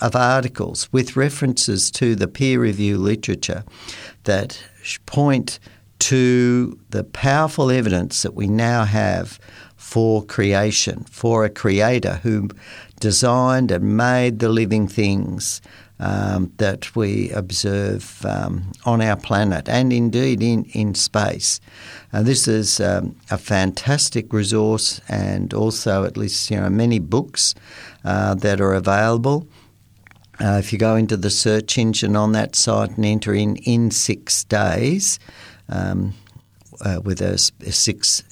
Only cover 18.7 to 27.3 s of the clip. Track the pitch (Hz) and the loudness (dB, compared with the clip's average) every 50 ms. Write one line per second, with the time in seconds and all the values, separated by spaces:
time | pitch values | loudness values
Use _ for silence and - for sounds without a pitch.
18.7 | - - - 120 117 113 110 110 101 98 - - 110 101 107 101 90 76 - - | -10 -6 -2 0 2 2 2 0 0 -2 -2 -2 0 2 2 2 0 -2 -2 -2
19.7 | 110 123 131 127 123 120 117 117 104 120 131 135 123 95 113 120 117 110 - - | 0 2 2 2 2 2 0 2 2 0 2 0 0 0 2 2 0 0 -2 -4
20.7 | - 110 107 104 95 - - - - 107 104 - - - - - - - - - | -4 -2 -2 -2 -2 -2 -2 0 0 0 0 0 -2 -2 -2 -4 -4 -4 -8 -16
21.7 | - - - - - - - - - 101 107 123 131 117 - 113 110 110 104 - | -20 -20 -20 -20 -20 -20 -12 -6 -2 0 2 2 2 2 2 2 2 0 0 0
22.7 | - - 101 92 92 92 90 90 - - - - 101 95 - - 104 95 95 95 | 0 0 0 0 0 0 -2 -4 -8 -10 -10 -6 -6 -6 -2 0 0 2 2 0
23.7 | 92 - - 127 143 147 - - - 120 104 - 113 107 104 101 110 107 107 110 | -2 -2 -2 0 0 0 0 0 -2 -4 -4 -2 -2 -2 0 0 2 2 2 2
24.7 | 110 107 - - - - - - - 101 98 98 98 95 92 92 104 104 107 113 | 2 0 -2 -4 -6 -6 -8 -6 -4 -2 -2 -2 -2 -2 -4 -4 -2 0 0 0
25.7 | 110 - - 113 95 98 95 - - 107 107 95 - - - - 110 98 98 95 | -2 -2 -2 0 0 0 0 -2 -4 -4 -6 -4 -4 -4 -4 -2 -2 -2 0 0
26.7 | 98 107 117 120 117 107 80 80 104 135 - - | 2 2 2 2 2 0 0 0 0 -2 -2 -2